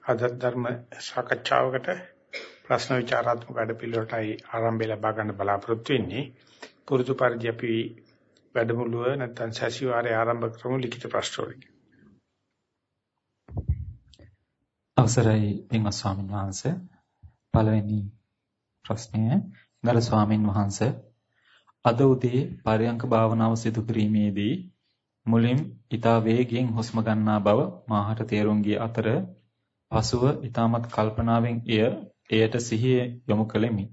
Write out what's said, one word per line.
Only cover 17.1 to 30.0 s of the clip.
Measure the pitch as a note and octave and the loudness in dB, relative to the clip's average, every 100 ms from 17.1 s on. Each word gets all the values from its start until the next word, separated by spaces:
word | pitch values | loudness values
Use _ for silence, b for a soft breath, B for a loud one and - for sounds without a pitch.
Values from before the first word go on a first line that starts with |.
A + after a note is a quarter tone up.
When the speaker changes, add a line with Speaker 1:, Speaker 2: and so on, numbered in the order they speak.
| _ - _ _ | _ -20 _ _
Speaker 2:
පළවෙනි | A2+ A2 G#2+ G#2 G#2+ G2+ - _ _ _ _ _ _ - | 2 4 2 0 -4 -4 -12 _ _ _ _ _ _ -8
ප්‍රශ්නය, | A2 - A2 A2+ F3+ - B B _ | -8 -4 -2 2 0 -2 B B _
ගරු | A#2 A#2+ | 2 2
ස්වාමීන් | A2+ A2 G#2 G#2+ G#2 | 4 2 4 2 2
වහන්සේ, | G2+ G2+ G2 A2 - - _ _ b b b b _ B2 | 0 -2 0 -2 -2 -12 _ _ b b b b _ 2
අද | A#2 | 6
උදේ | C3+ B2+ B2 B2 - - | 6 6 2 0 -2 -4
පරයන්ක | - A2 A#2 A#2 A#2+ | 0 2 2 -2 0
භාවනාව | A2+ A2+ A2+ A2+ A2+ | 4 4 4 2 2
සිදු | A2+ A2+ | 0 -2
කිරීමේදී | A2 A2 G#2+ G#2+ G#2 G2 G2+ F3+ - _ _ _ _ _ - | -2 0 2 2 2 0 -2 -2 -6 _ _ _ _ _ 2
මුලින් | A2+ A#2 B2+ D#3 - _ | 4 4 2 -2 -10 _
ඊතා | A2+ A#2 A#2 | -2 4 4
වේගයෙන් | A2 A#2 B2 A#2 B2 | 4 2 2 0 -2
හුස්ම | A2 A2 A#2 | -2 -2 -2
ගන්නා | A2+ G#2+ G#2+ G#2+ | 0 2 2 2
බව | G2+ G#2+ F3 - | 4 4 2 -6
මාහට | - G#2 G#2 A2+ A2 | -4 -2 0 -4 -2
තේරුම් | G#2 G#2 G#2+ | 0 2 2
ගිය | G#2 G#2 | 2 0
අතර | A#2 A#2 A2 C3 G3 - _ _ _ _ _ | -2 -2 0 0 -4 -12 _ _ _ _ _
පසුව | A2 | -2